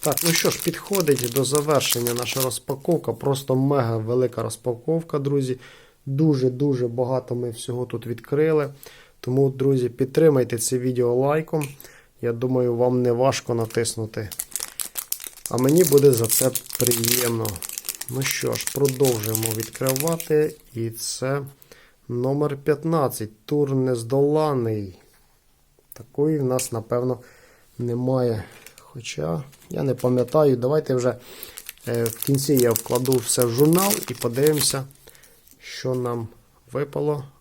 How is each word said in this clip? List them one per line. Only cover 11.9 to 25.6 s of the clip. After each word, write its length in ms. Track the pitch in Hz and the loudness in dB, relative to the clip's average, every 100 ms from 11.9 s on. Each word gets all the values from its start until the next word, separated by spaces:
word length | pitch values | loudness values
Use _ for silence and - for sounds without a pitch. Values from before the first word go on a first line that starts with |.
| - _ _ | -20 _ _
Я 120 | 120 | -4
думаю, 420 | 117 127 127 123 117 | -2 0 2 2 2
вам 260 | 123 123 | 2 4
не 100 | 123 | 2
важко 420 | 117 131 123 - | 4 2 2 -2
натиснути. 760 | 117 113 - 113 - 110 - 101 - - - - - - - - - - - - | -2 0 -2 -2 -4 -8 -8 -10 -10 -8 -8 -8 -8 -8 -8 -10 -12 -12 -12 -6
А 80 | 117 | 0
мені 260 | 131 160 | 4 4
буде 280 | 175 143 139 | 6 8 8
за 140 | 117 113 | 6 2
це 260 | - 131 - - - | 4 2 0 -8 0
приємно. 680 | 120 117 113 120 120 117 110 104 - - - - - | 2 2 0 0 0 -2 -4 -6 -10 -10 -10 -12 -8
Ну 120 | 127 | -4
що 320 | 131 - 127 | -2 -2 -2
ж, 120 | 117 - | -4 -4
продовжуємо 720 | 131 139 131 135 117 107 110 113 110 | -2 -2 2 0 2 -2 -2 -2 -4
відкривати. 1000 | 113 - 131 135 156 165 - 151 156 156 _ | -8 -4 -2 0 0 -4 0 2 2 -4 _
І 160 | 120 113 | -8 -8
це 520 | 113 - - 131 143 135 - - - - _ _ | -6 -10 -6 -4 -4 -6 -14 -20 -20 -20 _ _
номер 500 | 120 127 139 147 139 | -4 -2 0 -2 -2
п'ятнадцять, 840 | 139 143 160 165 131 - 107 - - | -2 -2 0 0 0 -2 -10 -12 -4
Тур 300 | 147 139 135 | 0 0 0
Нездоланий. 1200 | 127 123 113 135 143 151 156 135 113 107 98 87 _ _ _ _ _ _ | 0 -2 0 2 2 2 2 0 -2 -4 -6 -14 _ _ _ _ _ _